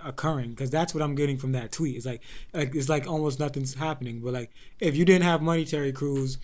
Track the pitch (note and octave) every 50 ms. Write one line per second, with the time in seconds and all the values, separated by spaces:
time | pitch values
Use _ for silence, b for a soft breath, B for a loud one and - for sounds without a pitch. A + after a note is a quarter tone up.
0 | - D3 C3 - - D#3 D#3+ C#3 A#2+ A#2 A#2 - C3+ C3 C3+ D#3 E3+ E3+ - D#3
1 | D3+ D3 C#3+ C#3 D3 C#3+ C#3 C3 C3+ C3 C3 B2+ A#2 A2 - - E3 D3 B2 -
2 | A#2 C3 A#2+ A#2 b b b b b b - D#3+ D3 C3 C3+ D#3 C3+ C3+ D#3 D3
3 | C3+ F#3 E3 D#3 D3+ D3+ C3 C3+ D3+ C#3+ C#3 C#3 C3+ C3 B2+ C3 D#3 D#3 D3+ C3
4 | B2+ A#2+ A#2 A#2 A#2 B2 B2 B2 A#2+ b b b b b b - A3 E3+ C#3 D3
5 | F3 F3 F#3 F3+ F3 F3 E3+ D#3 D#3 E3 E3 E3 D#3+ C3+ D#3 D3+ C#3+ C#3 C3 C3
6 | C#3+ C#3+ C#3 C3+ C3+ C3 C3 -